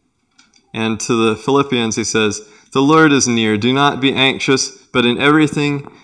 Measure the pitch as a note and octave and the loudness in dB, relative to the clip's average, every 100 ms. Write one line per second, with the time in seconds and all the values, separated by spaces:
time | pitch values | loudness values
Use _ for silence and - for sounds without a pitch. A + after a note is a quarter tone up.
0 | _ _ _ _ _ _ _ A2+ A2 G#2+ | _ _ _ _ _ _ _ -8 -6 -6
1 | - A#2 A2+ G#2+ - C#3 C3+ B2 A2+ G#2+ | -4 0 0 -2 0 0 0 -2 -2 -4
2 | G#2+ A2+ G#2+ G2+ - - _ C3+ C#3 D#3+ | -2 -2 -2 -4 -12 -20 _ -2 2 4
3 | D#3 C#3 B2 A#2 A2 G#2+ A#2+ C3+ C#3+ B2 | 4 4 0 0 0 0 0 0 0 0
4 | C3+ B2+ C3+ - - C3 - - _ B2+ | -2 0 0 0 0 0 -2 -10 _ 0
5 | A#2+ A#2 C#3 D#3 D3 D#3 D3 C#3+ C#3 - | 0 0 2 2 2 0 -4 -4 -10 -20